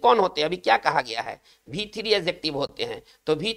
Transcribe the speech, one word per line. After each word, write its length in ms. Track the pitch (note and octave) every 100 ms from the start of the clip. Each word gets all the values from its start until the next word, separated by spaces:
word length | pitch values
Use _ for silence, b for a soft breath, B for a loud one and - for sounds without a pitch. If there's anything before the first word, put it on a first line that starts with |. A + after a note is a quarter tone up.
कौन 160 | A#3+ A#3
होते 220 | F#3+ -
हैं? 60 | D#3
अभी 100 | F3+
क्या 180 | - -
कहा 220 | D#3 D3
गया 220 | B2 A2+
है? 180 | A#2 - b b -
वी 220 | D3+ G#3
थ्री 180 | G#3+ G#3+
एडजेक्टिव 440 | G3+ E3+ E3+ D#3 C#3
होते 280 | C#3 -
हैं, 180 | A#2 G#2+ - b -
तो 80 |
वी 180 | - G#3